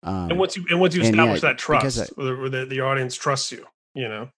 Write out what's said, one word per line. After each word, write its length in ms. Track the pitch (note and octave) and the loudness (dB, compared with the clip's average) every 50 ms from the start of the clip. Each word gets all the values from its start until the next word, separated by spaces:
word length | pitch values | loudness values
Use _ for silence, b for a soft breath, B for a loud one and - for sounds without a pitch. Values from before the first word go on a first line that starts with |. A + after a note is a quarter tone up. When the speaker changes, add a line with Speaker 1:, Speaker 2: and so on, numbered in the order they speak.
| - | -6
Speaker 1:
Um, 260 | E2+ F#2+ F#2+ F2+ - | -4 -4 -4 -2 -2
Speaker 2:
And 80 | E3+ F3+ | 0 0
once 180 | F#3+ F#3 - | 0 0 -2
you, 80 | G3 F3 F3 | -8 -4 -2
and 100 | F3 F3 | 2 4
once 140 | F#3 F3+ D#3 | 4 4 4
you 60 | F3 | 4
Speaker 1:
and 120 | A2+ A2+ G#2+ | 2 4 6
yeah, 60 | - - - - | 6 6 4 4
Speaker 2:
establish 60 | - | 2
that 140 | - D3+ B2+ - - - D3+ C3+ | 2 0 0 0 0 2 2 2
Speaker 1:
because 140 | C3+ C3+ B2 | 2 2 0
Speaker 2:
trust, 160 | A#2 G2 - - - | -2 -4 -4 -6 -6
Speaker 1:
I 40 | |
Speaker 2:
where 260 | C#3 C3 B2+ C3 C3 C3+ | -4 -4 -4 -4 -4 -4
the, 100 | C3 C3 | -4 -4
the, 60 | C3 | -6
the 140 | C3 C3+ C3 | -4 -4 -2
audience 340 | C3 C3+ C3+ C3+ C3 B2+ B2 | 0 0 0 0 -2 -4 -6
trusts 340 | - - D3+ C#3 C3 - - | -4 -2 -2 0 0 -2 -6
you, 120 | B2+ A2+ - - _ _ _ _ _ | -8 -12 -16 -20 _ _ _ _ _
you 140 | C#3+ B2+ A2+ | -6 -6 -4
know 220 | G#2+ G#2+ A#2 C3 _ | -6 -8 -10 -12 _